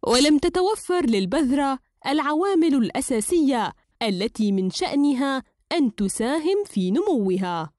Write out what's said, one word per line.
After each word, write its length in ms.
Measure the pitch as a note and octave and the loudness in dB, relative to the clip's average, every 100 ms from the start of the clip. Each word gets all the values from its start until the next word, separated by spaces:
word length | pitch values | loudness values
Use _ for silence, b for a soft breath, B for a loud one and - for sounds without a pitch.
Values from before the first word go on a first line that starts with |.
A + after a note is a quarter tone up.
| - | 2
ولم 300 | A#3+ D4 D4+ | 2 4 4
تتوفر 680 | F4 F4+ F#4 A4 - F4+ C#4+ | 2 0 -2 -2 -2 0 2
للبذرة 720 | A3 F#3 C4+ C4+ C#4+ C#4 C4+ _ _ - | 0 0 0 0 0 0 -4 _ _ -4
العوامل 680 | D4 C#4+ D4+ G4 F#4 D#4+ C#4 | -2 0 0 2 2 2 2
الأساسية 960 | G#3+ - - A#3 G#3 F4 C#4 B3+ G3 - _ _ | 0 -2 -2 -2 0 2 2 2 -4 -8 _ _
التي 500 | A3+ F#3 A3 - G#3 | -4 -2 -4 -2 0
من 180 | G3 F#3+ | 2 0
شأنها 720 | - F#4 C#4+ C#4+ B3+ C#4 C4+ - _ _ | -2 -2 0 2 2 -2 -4 -8 _ _
أن 240 | E4+ C4 - | 0 0 0
تساهم 680 | G3 - A3+ D#4 D#4 G4+ G4+ | -4 -2 -2 -2 0 -2 -2
في 260 | - F3+ | -2 0
نموها. 840 | A3+ G#4 D4 G3 F#3 F#3 E3+ D#3+ | 0 0 0 0 0 -2 -4 -8